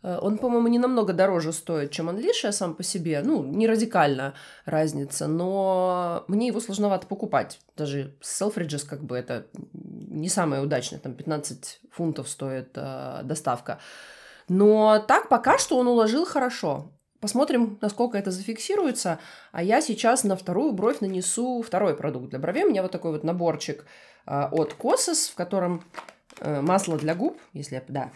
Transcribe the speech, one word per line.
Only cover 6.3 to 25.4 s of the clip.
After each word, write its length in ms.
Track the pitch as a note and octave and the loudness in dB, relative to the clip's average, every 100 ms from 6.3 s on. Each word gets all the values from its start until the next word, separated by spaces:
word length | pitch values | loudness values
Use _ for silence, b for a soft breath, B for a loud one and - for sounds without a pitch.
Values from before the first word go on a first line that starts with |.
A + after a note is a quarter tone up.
| G3+ A#3+ | 0 0
его 140 | G3+ | -2
сложновато 460 | A#3 G3 G#3 F#3+ - | -4 0 2 0 -2
покупать. 540 | G3 G#3+ C3+ G#2+ - _ - | -8 0 0 -2 -10 _ -8
Даже 400 | D3+ C#3 C#3 - | -4 -4 -6 -12
с 200 | - - | -10 -4
Selfridges 460 | G#3 G#3 E3 C#3+ - | -2 -2 -4 -6 -8
как 160 | C#3+ | -10
бы 140 | C#3 B2 | -6 -6
это 320 | B2 A#2+ - - - | -6 -8 -8 -16 -16
не 560 | - - A#2 - D#3 E3+ | -16 -16 -14 -10 -6 -2
самое 340 | F#3+ E3+ C3+ | 0 0 0
удачное. 380 | C#3+ C#3+ B2 D3 | 0 -2 -2 -10
Там 140 | C3+ | -12
пятнадцать 680 | B2 - D3+ D3 C#3+ - - - | -10 -4 -4 -4 -10 -14 -16 -20
фунтов 380 | - E3 D3 B2+ | -4 -4 -4 -8
стоит, 420 | - C#3 C3 B2+ - | -8 -6 -6 -10 -10
э, 440 | C3+ C3 C3 C3+ | -10 -8 -10 -10
доставка. 560 | C3 D#3 - B2 - A#2+ B B B B B B - | -6 -4 -2 -2 -4 -10 B B B B B B 0
Но 560 | F#3 G#3 G#3+ G#3+ G#3+ G#3+ | 6 8 8 8 6 6
так 220 | D#4+ - | 4 6
пока 300 | B3+ B3 C5 | 4 6 4
что 180 | - C4 | 4 2
он 120 | B3 | 4
уложил 360 | A#3+ A3 B3 | 6 4 4
хорошо. 680 | F4+ D4+ B3 B3 E3+ C#3 D3 _ _ _ | 0 0 0 -2 -2 -4 -6 _ _ _
Посмотрим, 540 | G#3 A#3+ D4 B3 A3+ G3+ | -4 0 2 4 2 0
насколько 380 | G#3+ G#3 A#3+ G#3+ | -4 0 -2 0
это 120 | G3 | -2
зафиксируется. 880 | F#3 G3 A3+ - G4+ E4 - F#3 D#3+ B B B | -4 -6 -8 -2 0 0 0 -2 -4 B B B
А 120 | - | -4
я 180 | F3 A#3+ | 2 2
сейчас 440 | D#4+ A3 A3+ B3 | 2 2 4 4
на 120 | G3+ F#3 | 2 0
вторую 360 | - F3 D4+ | 0 0 0
бровь 280 | G3 G#3 - | 2 0 0
нанесу 640 | G3 F#3 F3+ - B3 B3 | -2 -2 -2 -2 -2 -2
второй 340 | A3+ F#3 G3+ D3 | -2 0 0 0
продукт 320 | F3+ C3 - | -4 -6 -8
для 100 | F3 | -6
бровей. 260 | E3 A3 | -2 2
У 40 | G4 | 2
меня 140 | G#3 | 2
вот 100 | F#3 | 0
такой 200 | F#3 E3+ | -2 -4
вот 120 | D3+ | -2
наборчик, 600 | D#3+ F3 E3+ D#3 - - - B B B - | -2 0 0 0 -4 -8 -10 B B B -6
э, 220 | C#3+ C#3 | -2 0
от 240 | - D3+ - | 0 0 -2
Kosas, 540 | A#3+ B4+ - D#4+ - | 0 2 2 0 -2
в 20 | |
котором, 480 | - | -4